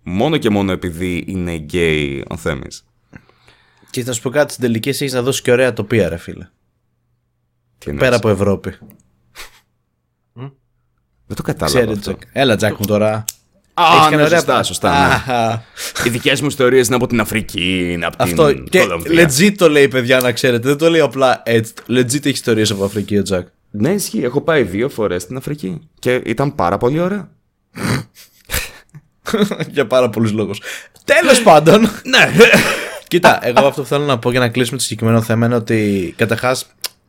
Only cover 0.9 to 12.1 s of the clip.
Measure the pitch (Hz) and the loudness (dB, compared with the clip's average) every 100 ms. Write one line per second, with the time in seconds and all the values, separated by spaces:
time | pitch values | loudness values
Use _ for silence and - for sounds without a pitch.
0.9 | 82 92 87 - 95 87 82 76 87 82 | -6 -6 -6 -6 -6 -6 -8 -6 -2 0
1.9 | 76 71 67 - 92 85 69 - - _ | 0 -2 -6 -10 -8 -6 -6 -10 -18 _
2.9 | _ _ - _ _ _ _ _ _ _ | _ _ -20 _ _ _ _ _ _ _
3.9 | 131 123 117 131 143 147 - 123 113 139 | -8 -6 -6 -2 0 -2 -2 -2 -2 -4
4.9 | 131 139 127 123 127 - 123 127 110 101 | -4 -4 -2 -2 -2 0 2 2 -2 -2
5.9 | 117 82 82 - 85 85 _ _ _ _ | 0 0 -4 -12 -16 -18 _ _ _ _
6.9 | _ _ _ _ _ _ _ _ _ - | _ _ _ _ _ _ _ _ _ -12
7.9 | 71 131 120 110 98 101 95 95 - - | -4 0 0 0 0 0 -2 -6 -14 -20
8.9 | _ _ _ _ - - _ _ _ _ | _ _ _ _ -20 -20 _ _ _ _
9.9 | _ _ _ _ 117 135 139 _ _ _ | _ _ _ _ -18 -18 -18 _ _ _
10.9 | _ _ _ _ 110 - - 156 135 110 | _ _ _ _ -8 -6 -4 -2 0 -2
11.9 | 101 - | -4 -8